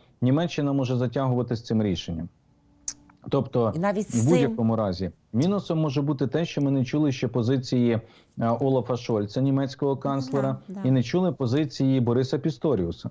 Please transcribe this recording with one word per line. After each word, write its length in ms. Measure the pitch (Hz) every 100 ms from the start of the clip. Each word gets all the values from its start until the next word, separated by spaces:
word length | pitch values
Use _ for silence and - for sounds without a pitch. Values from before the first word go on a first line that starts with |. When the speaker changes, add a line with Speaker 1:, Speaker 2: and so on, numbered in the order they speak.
| - _
Speaker 1:
Німеччина 520 | 123 147 175 - 143
може 220 | 139 123 123
затягувати 600 | 123 139 131 123 113 113
з 80 |
цим 200 | - 110
рішенням. 460 | 104 87 - 82 85 - _ _ _ _ - - - _ -
Тобто, 440 | 143 - 123 113 156
Speaker 2:
І 40 |
навіть 320 | 196 196 202
з 40 | 120
Speaker 1:
в 40 |
Speaker 2:
цим. 100 | 123
Speaker 1:
будь-якому 460 | - 226 226 113 113
разі, 360 | 101 87 90 - _
мінусом 460 | 110 175 202 - 160
може 220 | 156 139
бути 260 | 143 139 135
те, 180 | 156 170
що 160 | 147
ми 100 | 139
не 140 | 135 123
чули 260 | 151 151
ще 160 | 131 123
позиції, 720 | 127 113 135 131 127 120 113 - - _ -
е, 80 | 117
Олафа 480 | 117 135 131 113 117
Шольца, 440 | - 110 104 131
німецького 500 | 135 135 135 - 139
Speaker 2:
Ну, 60 | 131
Speaker 1:
канцлера, 600 | 143 139 131 139 135 131 -
Speaker 2:
да, 140 | 185
да. 60 | 131
Speaker 1:
і 40 |
не 120 | 131
чули 280 | 120 180 185
позиції 680 | 131 123 143 151 - 135 135
Бориса 380 | 117 120 131 143
Пісторіуса, 720 | 160 - 160 104 85 - -